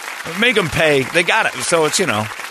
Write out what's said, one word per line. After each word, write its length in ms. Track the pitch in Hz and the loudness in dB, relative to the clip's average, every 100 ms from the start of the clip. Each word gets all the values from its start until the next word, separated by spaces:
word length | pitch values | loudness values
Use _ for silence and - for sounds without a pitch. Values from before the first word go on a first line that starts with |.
| - - - 170 | -12 -10 -10 0
Make 200 | 240 214 | 2 2
'em 100 | 170 | 0
pay. 360 | 160 160 143 | 2 4 2
They 180 | 123 165 | 2 0
got 240 | 170 220 202 | 2 2 0
it. 60 | 127 | -2
So 240 | 123 170 151 | 0 2 2
it's, 120 | - | 0
you 60 | |
know, 220 | 175 107 107 - - | 0 0 -4 -8 -12